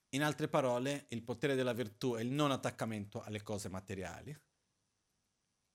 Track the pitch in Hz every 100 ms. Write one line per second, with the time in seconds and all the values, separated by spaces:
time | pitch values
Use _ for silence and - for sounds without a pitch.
0 | _ 131 151 147 151 160 131 123 131 143
1 | - 117 117 113 143 131 127 117 110 -
2 | 131 113 120 143 143 131 127 - 117 110
3 | 101 113 107 107 107 104 98 92 - 95
4 | 87 82 131 151 _ _ _ _ _ _
5 | _ _ _ _ _ _ _